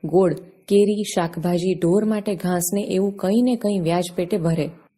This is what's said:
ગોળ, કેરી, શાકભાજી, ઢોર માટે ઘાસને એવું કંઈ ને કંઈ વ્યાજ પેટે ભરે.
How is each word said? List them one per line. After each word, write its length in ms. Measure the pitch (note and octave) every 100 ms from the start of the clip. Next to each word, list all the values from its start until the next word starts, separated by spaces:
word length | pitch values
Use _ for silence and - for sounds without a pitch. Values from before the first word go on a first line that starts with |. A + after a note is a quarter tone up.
ગોળ, 300 | E3 E3 F#3 D3 - _ -
કેરી, 360 | G3+ G3+ G#3
શાકભાજી, 720 | G#3 - E3 E3+ E3 F3 F3+
ઢોર 320 | F3+ E3+ F#3+ G#3+
માટે 300 | G#3+ G3+ F#3
ઘાસને 460 | F3+ F3+ F3 G3+
એવું 300 | G#3 F#3+ G3+
કંઈ 300 | G3 F#3 G#3+
ને 140 | B3 A#3+
કંઈ 240 | G#3 G3+
વ્યાજ 240 | E3 E3+ F3 F3
પેટે 220 | F3 F3
ભરે. 320 | E3 E3 D3 - _